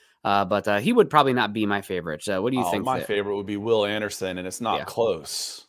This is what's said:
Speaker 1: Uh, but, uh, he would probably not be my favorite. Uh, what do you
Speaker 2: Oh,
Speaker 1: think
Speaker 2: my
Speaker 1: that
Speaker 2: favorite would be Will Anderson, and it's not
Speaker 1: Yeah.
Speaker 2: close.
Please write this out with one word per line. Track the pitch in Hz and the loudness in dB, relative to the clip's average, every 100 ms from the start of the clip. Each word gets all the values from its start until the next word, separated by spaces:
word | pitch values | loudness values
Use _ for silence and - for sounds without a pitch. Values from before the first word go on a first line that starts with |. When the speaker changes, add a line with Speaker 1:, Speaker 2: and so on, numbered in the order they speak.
| _ _ | _ _
Speaker 1:
Uh, | - 101 95 | 0 2 2
but, | 101 104 | 0 0
uh, | 101 | 0
he | 147 | 2
would | 240 180 | 4 6
probably | 151 139 | 6 6
not | 123 107 | 4 0
be | 107 104 | 0 0
my | 101 | -2
favorite. | - 90 82 78 - | -2 -6 -4 -6 -4
Uh, | 95 | -2
what | 113 | -2
do | 131 | 0
you | |
Speaker 2:
Oh, | 117 | 0
Speaker 1:
think | 107 120 | 0 0
Speaker 2:
my | 131 | -2
Speaker 1:
that | - | -2
Speaker 2:
favorite | 104 101 101 | -2 0 -4
would | 101 | -4
be | 101 | -4
Will | 110 110 101 | 2 2 2
Anderson, | 107 104 - 92 90 | 0 -4 -4 -6 -4
and | 92 | -6
it's | - | -4
not | 113 87 | -2 -2
Speaker 1:
Yeah. | |
Speaker 2:
close. | 69 - - 85 71 - - - | -2 -2 0 0 -6 -8 -8 -12